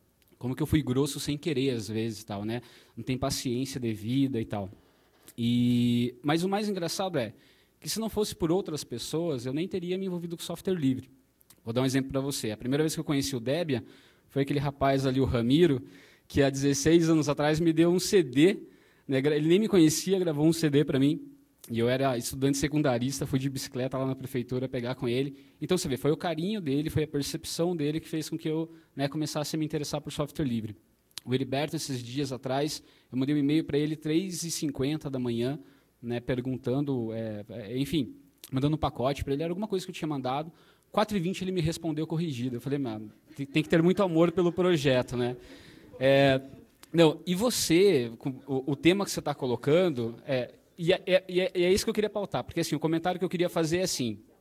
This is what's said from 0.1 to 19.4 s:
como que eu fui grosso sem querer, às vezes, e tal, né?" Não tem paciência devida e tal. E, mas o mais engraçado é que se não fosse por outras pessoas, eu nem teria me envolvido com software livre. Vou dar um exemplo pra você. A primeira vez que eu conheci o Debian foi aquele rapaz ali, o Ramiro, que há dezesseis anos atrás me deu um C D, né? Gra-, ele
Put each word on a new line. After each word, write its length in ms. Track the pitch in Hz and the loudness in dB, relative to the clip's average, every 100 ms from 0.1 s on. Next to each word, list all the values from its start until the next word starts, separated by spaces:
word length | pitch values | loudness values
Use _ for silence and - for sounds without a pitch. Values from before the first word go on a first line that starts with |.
| _ _ - | _ _ -8
como 200 | 123 131 | -6 -4
que 60 | |
eu 20 | 156 | 2
fui 160 | 156 | 2
grosso 380 | 123 123 143 143 | 2 0 0 -2
sem 180 | - 147 | -6 -4
querer, 320 | 175 131 135 | -2 0 0
às 160 | 117 104 | -2 -4
vezes, 360 | 110 113 107 | -4 -4 -6
e 40 | - | -10
tal, 180 | 101 | -8
né?" 160 | 107 120 - - - 117 | -6 -6 -8 -20 -20 -10
Não 80 | |
tem 120 | 120 127 | -6 -4
paciência 640 | 135 131 135 120 135 135 | -4 -4 -2 -4 -4 -4
devida 600 | 117 104 104 135 135 113 | -4 -4 -2 0 2 0
e 40 | |
tal. 240 | 110 104 98 - _ _ _ _ - - | -4 -6 -6 -12 _ _ _ _ -16 -4
E, 800 | 117 120 123 120 120 120 123 - | 0 2 4 4 2 2 0 -2
mas 220 | 147 165 | -2 0
o 60 | 190 | 0
mais 200 | 196 214 | -2 -2
engraçado 480 | 185 165 - 190 151 | -4 -4 -4 -2 -2
é 160 | 107 - _ _ _ _ | -4 -8 _ _ _ _
que 100 | 151 | -8
se 120 | 208 | -6
não 80 | 226 | -4
fosse 260 | 208 214 | -2 -4
por 160 | - 160 | -2 0
outras 320 | 185 190 147 | 0 -2 -8
pessoas, 640 | - 120 - 156 170 131 123 | -8 -10 -6 -4 -2 -4 -4
eu 60 | |
nem 160 | 147 185 | -4 -4
teria 280 | 190 175 185 | -4 -4 -4
me 100 | 190 | -4
envolvido 300 | 175 170 170 | -6 -6 -8
com 60 | |
software 320 | - 170 190 | -8 -6 -4
livre. 340 | 175 135 123 - _ _ _ _ _ | 0 2 0 -6 _ _ _ _ _
Vou 120 | 120 | -4
dar 80 | 117 | 0
um 20 | |
exemplo 260 | 131 135 135 | 2 2 0
pra 120 | 135 | -2
você. 300 | 139 139 110 | -2 -4 -4
A 40 | 104 | -4
primeira 260 | 120 143 | 0 0
vez 120 | 156 | 0
que 60 | 160 | -2
eu 40 | |
conheci 320 | 156 139 135 127 | -2 -2 -2 -4
o 20 | |
Debian 440 | 113 156 165 120 - - - _ _ | -2 -2 0 -2 -4 -16 -20 _ _
foi 120 | 139 | -2
aquele 160 | 139 143 | 0 0
rapaz 460 | 143 - 139 135 | -2 0 2 2
ali, 160 | 131 131 | 2 2
o 60 | 127 | 2
Ramiro, 600 | 123 117 151 175 131 - - - _ - | 2 4 6 6 4 -4 -18 -20 _ -2
que 160 | 147 | 2
há 60 | 139 | 2
dezesseis 600 | 135 139 139 156 170 160 | 2 0 2 6 6 6
anos 180 | 160 143 | 4 2
atrás 320 | 143 147 156 | 0 2 2
me 100 | 170 | 2
deu 200 | 160 170 | 4 4
um 100 | 180 | 4
C 220 | 180 202 | 4 2
D, 400 | 143 127 175 214 - - _ _ - | 4 6 4 4 -6 -20 _ _ -2
né? 140 | 135 | 0
Gra-, 160 | 143 | 2
ele 100 | 151 | 2